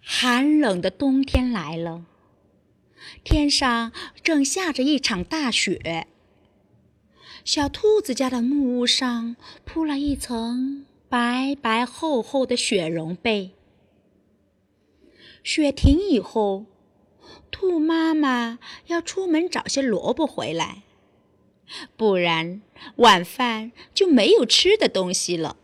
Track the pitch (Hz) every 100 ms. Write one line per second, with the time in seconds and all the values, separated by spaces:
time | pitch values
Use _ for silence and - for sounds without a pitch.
0 | - - 254 247 285 302 277 185 185 -
1 | 277 262 269 262 254 226 151 165 170 165
2 | 170 _ _ _ _ _ _ _ _ _
3 | - - - 311 294 - 269 233 226 -
4 | - - - 311 277 381 370 277 262 285
5 | - 202 - 320 277 - - 180 160 165
6 | - _ _ _ _ _ _ _ _ _
7 | _ _ - - - - 285 - 427 427
8 | - 240 269 254 233 285 262 247 247 -
9 | 254 240 233 233 - - - 320 311 277
10 | 285 277 - 233 233 247 262 277 277 _
11 | _ 247 240 247 269 277 226 220 240 -
12 | 320 277 220 277 254 240 - 208 160 165
13 | 160 180 - 214 190 _ _ _ _ _
14 | _ _ _ _ _ _ _ _ _ _
15 | _ _ - - - - 294 269 285 294
16 | 403 262 185 233 208 196 220 _ _ _
17 | _ _ - - - - 381 339 311 330
18 | 320 311 294 247 233 233 - - - 339
19 | 330 - 381 311 349 - - - 269 196
20 | - 262 311 - 117 165 - - - _
21 | _ _ _ _ _ _ _ - 302 _
22 | 220 190 175 165 165 185 - - - -
23 | 233 190 180 - 247 220 226 - - -
24 | 381 269 202 392 233 - 359 427 254 190
25 | 180 180 - 175 156 -